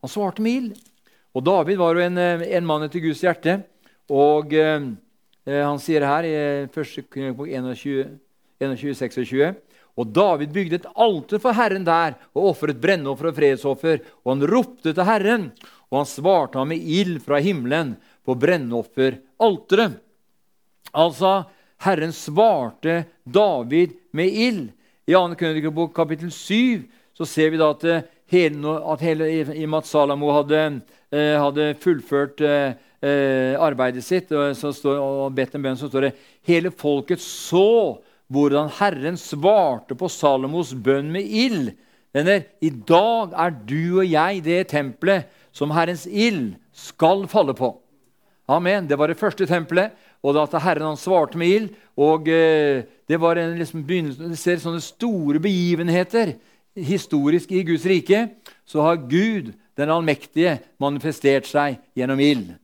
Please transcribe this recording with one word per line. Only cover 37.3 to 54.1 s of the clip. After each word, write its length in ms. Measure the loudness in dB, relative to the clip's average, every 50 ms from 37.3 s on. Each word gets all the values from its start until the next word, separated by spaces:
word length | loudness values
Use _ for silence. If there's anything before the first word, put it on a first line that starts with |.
| -14 -14 -8 0 2 4 4 6 4 4 2 0 -2 -8 _ _ _ _ _ _
hvordan 400 | 0 2 2 4 4 2 0 -2 -2 0
Herren 340 | 0 0 0 -2 -6 -6 -6
svarte 800 | -8 -10 -10 -10 0 2 4 4 4 4 2 0 -4 -6 _ -8
på 140 | -6 -6 -8
Salomos 640 | -6 0 2 2 2 2 0 -2 -2 -4 -4 -4 -6
bønn 380 | -4 0 2 2 2 0 -4 -4
med 100 | -6 -6
ild.» 520 | -2 0 0 0 2 0 -2 -2 -4 -6 _ _ _ _ _ _ _ _
Venner, 320 | 0 2 4 2 2 2 -4 _ _
i 100 | -4 -4
dag 600 | -4 -4 0 4 6 6 6 4 2 0 -2 -4 -2
er 140 | -2 -2 -2
du 500 | -2 -6 -10 -6 -6 -4 -2 0 0 0
og 60 | 2 2
jeg 340 | 2 2 2 2 0 -4 -2
det 260 | -2 0 -2 -2 -2
tempelet 600 | -2 -4 -4 -4 -8 -4 0 2 2 0 0 -6 _ _ _ _ _
som 180 | -6 -4 -2
Herrens 360 | 0 0 0 0 -2 -8 -8 -6
ild 460 | -2 0 0 0 0 -2 -4 -6 -8 -12 _ _ _
skal 540 | -20 -20 -20 -4 _ 2 2 2 2 -2 -2
falle 260 | 0 0 2 2 0
på. 220 | -2 -2 -4 -4 -6 _ _ _ _ _ _ _ _ _ _ _ _ _ 0
Amen. 400 | 0 2 2 2 0 0 0 -2
Det 100 | 0 0
var 100 | 2 0
det 100 | 0 0
første 280 | -2 -2 0 -2 -2
tempelet, 460 | 0 0 -2 0 0 0 0 0 0 -4 _ _ _ _ _ -2
og 120 | 0 2
da 80 | 2 0
at 200 | 0 -2 -2 0
Herren, 200 | 0 0 0 -2
han 140 | -4 -6
svarte 420 | -6 -2 2 2 2 2 0 -2 -2
med 80 | 2
ild, 240 | 2 2 2 0 -4 -12 -18 _ _ _
og, 320 | 2 4 4 4 2 2 2
eh, 540 | 2 4 4 4 4 4 2 2 0 0 -4 -8 _ _ _
det 140 | _ -2 2
var 160 | 2 2 2
en, 220 | 2 -2 -4 -4 -6
liksom, 260 | -6 -6 -8 -10 -6
begynnelsen. 420 | -4 -2 -2 -2 -4